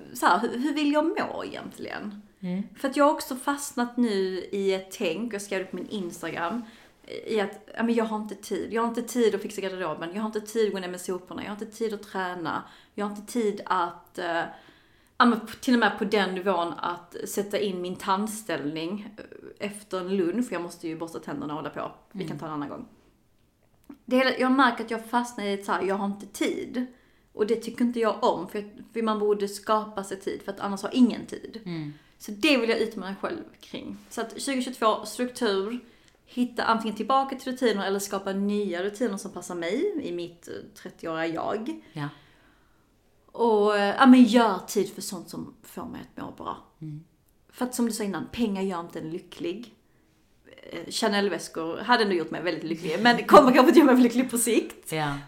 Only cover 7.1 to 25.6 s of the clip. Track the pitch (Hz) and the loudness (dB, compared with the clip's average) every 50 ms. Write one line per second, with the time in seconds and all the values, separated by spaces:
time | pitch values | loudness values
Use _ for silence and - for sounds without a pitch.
7.1 | - - - - 226 214 196 202 - - - - - - 226 233 233 233 220 214 | -12 -10 -6 -2 -2 0 0 -2 -6 -12 -18 -14 -6 -2 0 2 2 2 2 0
8.1 | 214 214 214 214 196 - - - 208 165 170 - 202 226 233 233 233 240 233 - | -2 -4 -6 -8 -10 -14 -8 -6 -4 -4 -4 -2 -2 -2 0 0 -2 -4 -6 -2
9.1 | - 247 233 214 196 196 - 240 - - 190 190 190 185 185 160 151 156 165 165 | 0 4 4 4 4 2 -4 -6 -8 -6 -6 -6 -6 -4 -4 -6 -4 -6 -8 -8
10.1 | 180 208 220 214 220 220 208 - - 226 220 202 185 190 185 180 180 180 - - | -6 -4 -6 -4 -4 -6 -8 -4 0 0 0 0 0 -4 -6 -8 -8 -8 -6 -6
11.1 | 185 180 180 - 170 165 - 190 208 208 226 208 - - 226 214 208 208 - - | -6 -6 -6 -10 -10 -10 -8 -8 -8 -10 -10 -12 -6 -6 -4 -4 -4 -6 -10 -8
12.1 | - 190 185 180 180 180 165 147 101 - 185 - - - - _ _ - 202 208 | -6 -6 -4 -4 -6 -6 -6 -4 -6 -6 -8 -10 -20 -20 -20 _ _ -6 -6 -6
13.1 | 202 208 - - - 247 220 208 202 - - - 185 185 175 180 - - - _ | -6 -8 -12 -4 -2 0 0 0 -2 -2 -4 -2 0 0 0 -2 -4 -12 -20 _
14.1 | _ - 180 170 165 165 160 - - - - - - _ _ _ _ _ _ _ | _ -8 -6 -2 -2 -2 -4 -4 -10 -16 -20 -20 -20 _ _ _ _ _ _ _
15.1 | _ - 247 240 226 226 - - - - - - 247 233 226 196 202 - 214 196 | _ 4 4 4 4 2 -2 -10 -14 -6 2 2 4 4 4 2 2 0 0 2
16.1 | 226 208 190 180 185 185 175 202 185 170 170 170 - - - 175 175 170 - - | 2 2 2 2 -2 -2 0 0 0 2 0 -2 -4 -6 -6 -6 -6 -6 -10 -16
17.1 | - - - - - 208 202 202 - - 208 202 185 180 180 180 185 - - 208 | -12 -12 -10 -6 -4 -4 -4 -2 -2 -2 0 0 -2 -4 -6 -6 -8 -6 -2 0
18.1 | 190 196 214 214 208 - - - 165 143 139 147 160 156 160 170 202 208 208 - | 0 0 0 -4 -6 -8 -6 -6 -6 -4 -4 -4 -4 -4 -6 -6 -6 -8 -10 -12
19.1 | - - - - - - - - - - - 202 202 - - - - 185 180 185 | -16 -16 -18 -18 -18 -18 -18 -20 -12 -10 -10 -8 -8 -12 -10 -8 -6 -6 -2 -2
20.1 | 196 196 175 165 185 233 247 247 190 170 175 170 170 - - 160 160 160 165 160 | 0 2 2 2 0 0 -2 -2 -4 -6 -6 -8 -10 -10 -8 -8 -6 -6 -8 -8
21.1 | 165 156 - - 151 143 143 147 147 156 - - - - - - - - _ _ | -10 -10 -10 -8 -8 -8 -6 -6 -6 -6 -8 -8 -8 -8 -10 -10 -12 -16 _ _
22.1 | - 196 185 156 151 143 - 156 156 147 147 - 80 - - - - _ _ _ | -10 -10 -8 -8 -8 -8 -8 -8 -6 -6 -8 -8 -10 -12 -14 -16 -20 _ _ _
23.1 | _ _ _ _ _ _ _ _ _ _ _ _ _ _ _ - - - _ - | _ _ _ _ _ _ _ _ _ _ _ _ _ _ _ -20 -20 -20 _ 2
24.1 | 247 254 262 262 247 - 254 254 262 269 277 240 233 - 220 - 233 220 220 - | 4 4 4 4 2 2 2 4 4 6 4 4 2 0 -4 -6 -6 -6 -6 0
25.1 | - 240 240 - - - 202 202 196 202 | 0 0 0 0 -6 -4 -2 -2 -2 -2